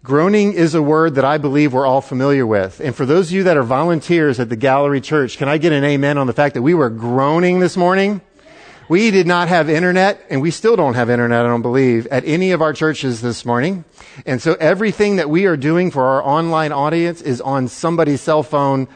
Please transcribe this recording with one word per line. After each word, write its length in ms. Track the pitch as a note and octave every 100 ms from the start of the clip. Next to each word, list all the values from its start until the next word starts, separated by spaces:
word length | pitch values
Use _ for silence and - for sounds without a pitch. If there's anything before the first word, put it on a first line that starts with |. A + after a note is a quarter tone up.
Groaning 480 | A#2+ C#3+ F#3 G#3 G3+
is 240 | F3 E3 D#3+
a 60 |
word 340 | D3 D#3 D#3+ C#3
that 80 |
I 140 | C3+ D3+
believe 340 | C#3+ C#3+ D3
we're 120 | B2+
all 160 | C3+ C3+
familiar 460 | - B2+ C#3 C#3 A#2
with. 340 | G#2 F#2+ -
And 140 | C#3+
for 100 | A#2+
those 220 | B2+ E3+ E3+
of 60 |
you 100 | F#3+
that 140 | F#3 D3+
are 80 |
volunteers 720 | A#2+ C3 E3+ E3 - E3+ D3+ A#2+
at 100 | A2+
the 60 |
Gallery 460 | A#2 C3 C3+ C#3+ C#3
Church, 360 | - D3+ B2+ -
can 120 | C#3
I 100 | D#3
get 140 | E3+
an 100 | C#3+
amen 360 | C#3+ C#3+ C#3+ D3
on 100 | B2+
the 40 |
fact 220 | A#2 D3
that 80 | C3
we 100 | C3
were 160 | F3 B2+
groaning 720 | A2+ A#2 B2+ C#3 E3 F3+ F3+
this 180 | F3+ F#3
morning? 440 | F3 F#3+ G3 G3+ - _ - - - - -
We 220 | F3 A3+
did 160 | F#3+ E3+
not 220 | F3 E3+
have 200 | F3+ D3+
internet, 560 | D#3 F3+ F#3 G3 - -
and 100 | C#3
we 120 | D#3+
still 240 | - A3 A3
don't 180 | C#3+
have 160 | A#2+ A#2+
internet, 340 | A#2+ A#2+ A#2
I 40 | A#2+
don't 140 | A#2+
believe, 440 | A#2+ C3 B2+ A2+ A#2+
at 180 | C3
any 280 | - D#3+ F#3
of 100 | F3
our 100 | D#3
churches 500 | C3+ D#3 C#3+ C3+ A2+
this 220 | A#2+ A2
morning. 400 | A#2+ A#2+ D#3+ F#3+ - - - -
And 160 | - B2+
so 140 | D#3+ F3+
everything 560 | D#3 F#3 G#3+ - G#3 G3
that 120 | D3
we 180 | D#3+ G3
are 100 | D3+
doing 340 | C#3+ E3+ F3+
for 140 | C#3+
our 180 | C3 C3+
online 480 | - D3+ E3 D#3+ D#3
audience 500 | C#3 D3 E3+ E3+ E3
is 200 | D3 A#2+
on 260 | C3+ C3+ B2+
somebody's 540 | - E3 E3+ D3+ C#3
cell 240 | - D3+
phone 420 | D3 D3 C#3 C3+ B2+